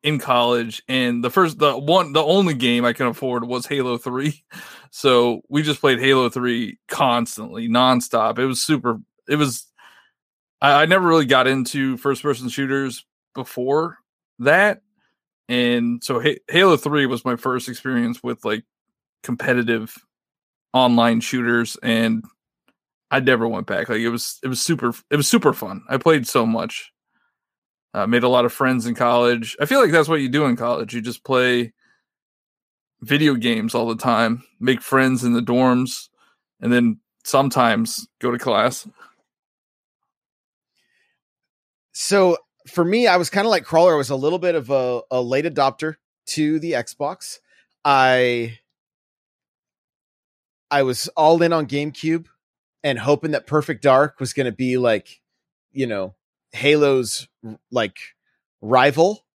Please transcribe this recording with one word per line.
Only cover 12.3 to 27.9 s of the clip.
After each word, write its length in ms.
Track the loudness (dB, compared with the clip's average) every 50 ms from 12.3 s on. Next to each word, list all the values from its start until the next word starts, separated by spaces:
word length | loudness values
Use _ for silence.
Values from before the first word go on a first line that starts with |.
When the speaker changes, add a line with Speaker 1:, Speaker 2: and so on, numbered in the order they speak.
| -4 -4 -6 -10
Speaker 1:
shooters 560 | -6 -6 -4 -2 -2 -4 -4 -6 -8 -12 -18 _ _ _ _ _ _
before 640 | -14 -14 -12 -8 -6 -2 0 0 0 0 -2 -8 _ _ _ _ _ _ _ _ _
that, 440 | 0 2 4 4 2 2 0 -4 _ _ _ _ _ _ _ _ _ _ _ _ _ -4
and 540 | -2 0 0 0 0 0 -2 -2 -4 -6
so 180 | -6 -4 -4 0
Ha-, 160 | 0 -2 -2 -2 _ -2
Halo 280 | 2 4 6 6 4
three 300 | 2 0 -2 0 0 0
was 180 | 0 -2 -4 -4
my 120 | -4 -6
first 320 | -4 -4 -4 -4 -4 -6 -8
experience 540 | -14 -10 -6 -4 -2 -2 -2 -2 -6 -8
with, 220 | -8 -10 -10 -6 -4
like, 200 | -4 -4 -4 -6 _ _ _ _ _ _ _ _ _ _ _
competitive 720 | -8 -8 -8 -6 -2 -2 0 0 0 0 -2 -2 -4 -10 -18 -20 _ _ _ _ _ _ _ _ _ _ _ _ _ _
online 480 | 0 2 4 4 4 4 4 2 2 0
shooters, 560 | -4 -4 -6 -4 -2 -2 -2 -2 -2 -4 -10 -8
and 420 | -4 -2 -2 0 0 0 -2 -4 -6 -12 _ _ _ _ _ _ _ _ _ _ _ _ _ _ _ _
I 100 | -4 0
never 260 | 2 2 2 2 0 -4
went 180 | -4 -6 -6
back. 220 | -6 -6 -6 -4 -4
Like, 100 | -4 -4
it 80 | -2 -4
was, 300 | -4 -4 -8 -10 -12 -10
it 60 | -8 -8
was 120 | -6 -6
super, 320 | -2 -4 -2 -2 -2 -4 -4 -4 _ _
it 60 | -2
was 100 | 0 0 2
super 240 | 2 4 4 2
fun. 300 | 0 0 -8 -12 -12 -14 -8 -4
I 80 | -6
played 300 | 0 2 2 2 2 0 -2
so 180 | -2 0 0
much. 460 | 0 -2 -2 -4 -8 -10 -14 -16 -16 _ _ _ _ _ _ _ _ _ _ _ _ _ _ _ _ _ _ _ _